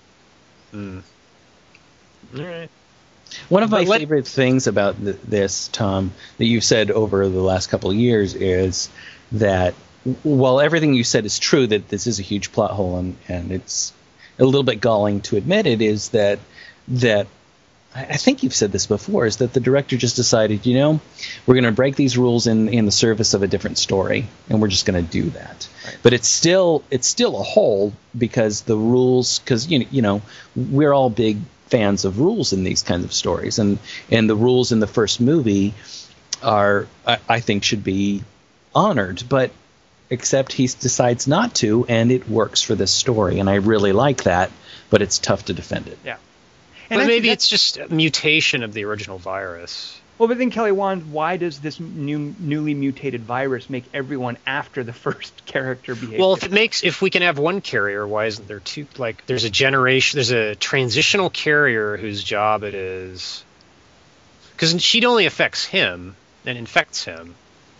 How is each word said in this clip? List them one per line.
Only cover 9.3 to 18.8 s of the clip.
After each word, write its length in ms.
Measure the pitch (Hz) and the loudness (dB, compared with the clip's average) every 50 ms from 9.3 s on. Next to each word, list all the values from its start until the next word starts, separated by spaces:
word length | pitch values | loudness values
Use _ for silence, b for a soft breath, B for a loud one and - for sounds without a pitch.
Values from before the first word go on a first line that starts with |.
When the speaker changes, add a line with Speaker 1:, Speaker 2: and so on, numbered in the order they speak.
Speaker 2:
that 420 | 107 104 110 98 95 92 90 90 - - - - - _ - | -2 0 0 2 2 2 0 -2 -2 -6 -12 -20 -20 _ -6
w-, 320 | 131 127 - - 151 143 | -6 -6 -4 0 0 2
while 240 | 127 135 127 127 139 | 4 4 4 4 4
everything 340 | 147 156 165 165 156 151 135 | 4 2 2 2 2 2 2
you 100 | 120 117 | 2 2
said 200 | - - 123 107 | 2 0 0 0
is 120 | 101 - - | -2 -4 -4
true, 280 | - - - 147 123 | 0 2 4 4 4
that 220 | 104 107 101 - - | 4 2 0 -2 -4
this 180 | 104 98 - | -8 -4 -4
is 120 | 123 107 98 | -4 -4 -4
a 40 | |
huge 300 | 95 - 104 101 - - | -4 -4 -6 -6 -6 -4
plot 180 | - 120 104 98 | -2 0 0 0
hole 260 | 95 101 95 90 90 90 | 0 -2 -2 -2 -2 -4
and, 180 | 92 92 90 - - - | -4 -6 -8 -10 -10 -8
and 240 | 90 87 87 90 | -8 -6 -6 -6
it's 400 | 92 92 - - - - - - - _ _ _ B B B B B - | -6 -8 -8 -8 -8 -8 -8 -8 -12 _ _ _ B B B B B 2
a 60 | 127 | 4
little 180 | 131 131 139 | 4 4 2
bit 180 | 135 127 113 104 | 2 0 0 0
galling 400 | 113 117 110 101 104 104 101 98 | 2 2 2 4 2 2 0 -2
to 140 | - - 113 | -4 -2 -2
admit 300 | 101 110 147 190 214 208 | -2 0 2 2 2 2
it, 140 | 147 117 107 | 2 2 2
is 260 | 113 107 107 104 - - | 2 2 0 -2 -2 -2
that, 280 | - 107 101 101 101 101 - B B B B B B B _ - | 0 2 2 2 0 -2 -6 B B B B B B B _ -6
that 380 | 127 123 123 117 107 101 95 - - _ _ _ _ _ _ _ _ _ _ _ - | -2 0 2 2 2 2 0 -2 -8 _ _ _ _ _ _ _ _ _ _ _ -14
I, 60 | 127 135 | -12 -8
I 120 | - 143 | -6 -6
think 260 | 143 - 254 285 - | 0 0 0 0 0
you've 120 | 262 - - | -2 -4 0
said 180 | - 110 101 | 0 0 0
this 140 | 98 98 | 0 -2